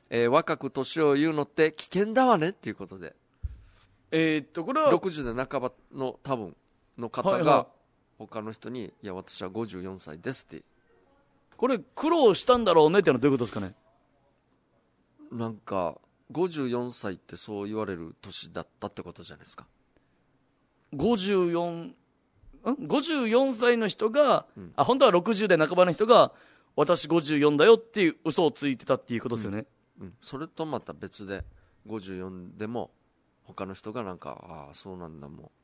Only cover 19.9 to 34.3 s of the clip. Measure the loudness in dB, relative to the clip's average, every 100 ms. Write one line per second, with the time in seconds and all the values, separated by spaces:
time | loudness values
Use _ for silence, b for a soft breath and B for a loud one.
19.9 | _ _ _ _ _ _ _ _ _ _
20.9 | -2 0 0 0 0 0 0 -4 -6 -12
21.9 | -18 _ _ _ _ -20 -10 -6 -6 -2
22.9 | -2 0 -2 2 2 2 2 2 2 0
23.9 | -2 0 4 4 2 0 -14 -6 0 2
24.9 | 6 6 6 2 0 4 4 4 4 4
25.9 | 4 6 8 6 b b b b 0 2
26.9 | 2 2 0 2 4 4 6 8 6 4
27.9 | 0 0 0 -2 2 2 2 -2 -4 -2
28.9 | -2 -2 -6 -4 -6 -6 -8 -10 _ _
29.9 | _ -20 -20 -16 -14 -12 -8 -6 -6 -8
30.9 | -14 -16 -14 -10 -10 -12 -20 _ _ -14
31.9 | -12 -10 -12 -12 -14 -18 -12 -10 -8 -10
32.9 | _ _ _ _ _ -20 -14 -14 -12 -12
33.9 | -10 -10 -12 -14